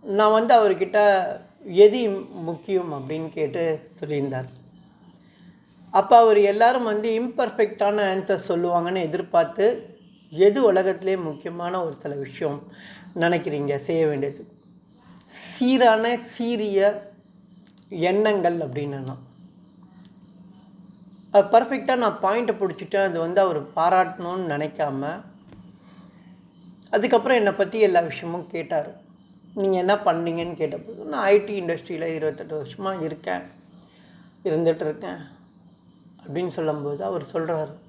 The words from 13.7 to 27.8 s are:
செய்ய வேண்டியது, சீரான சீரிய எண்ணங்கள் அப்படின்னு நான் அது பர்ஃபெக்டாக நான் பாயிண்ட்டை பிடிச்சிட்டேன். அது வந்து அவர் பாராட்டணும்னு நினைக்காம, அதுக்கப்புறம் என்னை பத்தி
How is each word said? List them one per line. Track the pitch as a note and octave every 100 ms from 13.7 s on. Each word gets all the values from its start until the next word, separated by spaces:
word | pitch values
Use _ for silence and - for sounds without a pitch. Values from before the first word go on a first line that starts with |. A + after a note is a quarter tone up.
| C#3+
செய்ய | C#3 E3 D#3
வேண்டியது, | C#3 C#3 - - _ _ - _ _ - - _ - -
சீரான | - B3 C4 A#3+ A3 A#3 A#3+ A#3
சீரிய | - A#3 A#3+ G#3+ G3 G3+ G3+ - - _ _ _ - - _ _ - F3
எண்ணங்கள் | G3 G#3+ G#3 E3+ E3+
அப்படின்னு | D3 B2+ C#3+ C#3
நான் | C3 - - _ - _ - _ - - - - - - - - - - - - - - -
அது | G3+ G3
பர்ஃபெக்டாக | A3+ A#3+ C4 G#3 B3+
நான் | A#3 E3
பாயிண்ட்டை | F#3+ G#3+ A#3
பிடிச்சிட்டேன். | G#3 F#3+ E3 - G3+ G3
அது | E3
வந்து | E3 F3+
அவர் | F#3+ D#3 C#3
பாராட்டணும்னு | - E3 F#3 F3+ - F3 F#3 F3+
நினைக்காம, | C#3+ D3+ - D3+ C3+ C#3 F3+ - - - - - - - - - - - - - _ - - -
அதுக்கப்புறம் | G3+ A3 A#3 B3 B3
என்னை | G3+
பத்தி | G3 G3 A3+